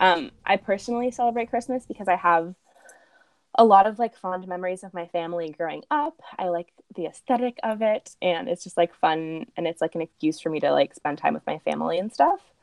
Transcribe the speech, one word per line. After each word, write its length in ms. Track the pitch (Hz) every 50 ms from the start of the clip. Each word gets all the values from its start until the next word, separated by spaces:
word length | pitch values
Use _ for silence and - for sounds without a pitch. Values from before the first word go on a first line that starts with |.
Um, 300 | 185 185 170 165 131 - - _ -
I 120 | - 196
personally 540 | 190 - 220 196 208 - 240 240 240 247 254
celebrate 380 | 240 - 240 240 226 240 226 -
Christmas 360 | 254 233 - - 254 254 -
because 240 | - 214 - 202 190
I 60 | 180
have 360 | 185 - 175 170 165 165 180 185 _ _ _ _ _ _ - - _ _ _ _ _ _ _ _ _ _ _ -
a 80 | - 233
lot 240 | 214 196 196 196
of, 120 | 220 208 220
like, 180 | 240 220 _
fond 300 | _ - 185 185 185 185
memories 360 | 185 180 180 185 185 185 185 196
of 100 | 190 185
my 120 | 175 170
family 420 | 170 - 170 165 165 175 175 165 156 151
growing 280 | - 170 160 151 151 - -
up. 280 | 302 294 294 320 - _ - - -
I 120 | - 190 180
like 240 | 170 170 175 _ _ _ - - -
the 100 | 190 165
aesthetic 540 | 151 - - _ - 254 233 247 247 240 - -
of 180 | 220 220 214
it, 340 | 220 214 214 - - - - -
and 280 | - 180 170 165 175 -
it's 140 | 175 - -
just, 100 | 185 -
like, 180 | 175 175 175 -
fun, 500 | - - 160 156 160 160 160 160 160 - - -
and 120 | - 165
it's, 120 | 160 170 -
like, 160 | 160 165 -
an 60 | 165
excuse 400 | 165 - _ - 156 156 160 -
for 80 | - 165
me 100 | 156 147
to, 120 | 143 143
like, 220 | 143 143 139 - -
spend 240 | - - 147 143 -
time 140 | - 151 151
with 100 | 156 -
my 120 | - 151 156
family 400 | - 156 151 147 160 160 165 180
and 120 | 196 220
stuff. 300 | - - 277 339 392 - _ _ _ _